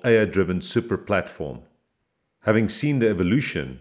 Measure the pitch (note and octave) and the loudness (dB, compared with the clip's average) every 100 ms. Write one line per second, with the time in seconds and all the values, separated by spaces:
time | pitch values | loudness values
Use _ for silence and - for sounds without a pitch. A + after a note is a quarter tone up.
0 | B2+ A2+ G#2 F2 F2+ F#2 - A#2+ A2+ F#2+ | 2 4 4 2 0 -2 -2 -2 -2 -4
1 | - G2+ - - D2+ A#1+ - _ _ _ | -2 -2 -2 -8 -10 -12 -18 _ _ _
2 | _ _ _ _ - A2 G#2+ - D3 C#3 | _ _ _ _ 0 2 2 0 0 2
3 | A2+ F#2+ F2+ B2 C#3 - C2+ C2 | 2 2 2 0 -2 -6 -8 -10